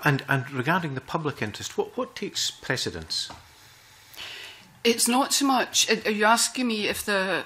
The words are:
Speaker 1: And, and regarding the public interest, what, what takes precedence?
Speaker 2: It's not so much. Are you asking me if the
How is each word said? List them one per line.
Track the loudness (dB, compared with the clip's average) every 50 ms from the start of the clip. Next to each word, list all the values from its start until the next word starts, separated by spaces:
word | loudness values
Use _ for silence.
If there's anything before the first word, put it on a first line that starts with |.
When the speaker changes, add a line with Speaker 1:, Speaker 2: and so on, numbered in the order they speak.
| 2
Speaker 1:
And, | 2 2 2 2 0
and | 0 0 0 -4
regarding | -4 -2 0 2 2 2 0 -2 -6
the | -8 -8
public | -4 -4 -4 -2 -4 -4 -4 -6
interest, | -6 -6 -8 -10 -8 -4
what, | -4 -4 -4 -2
what | -6 -6 -6 -6
takes | -10 -10 -8 -4 -4 -4 -4
precedence? | -6 -8 -6 -4 -4 -2 -2 -4 -6 -8 -8 -4 -4 -4 -4 -6 -10 -16 -18 -20 -20 -20 -20 -20 -20 -20 -20 -20 -20 -20 -20 -20 -18 -16 -14 -14 -14 -14 -16 -16 -18 -20 -20 -20 -20 0 _
Speaker 2:
It's | 2 4 4 2
not | 2 4 2 2 2 2
so | 2 4
much. | 4 4 2 2 2 2 2 4 4 2 2 2
Are | -2
you | 0 4 6
asking | 6 6 6 4 0 0 -2 0 0
me | 0 0 0 -2
if | -2 -2 -2
the | 0 0 0 0 0 -2 -2 -4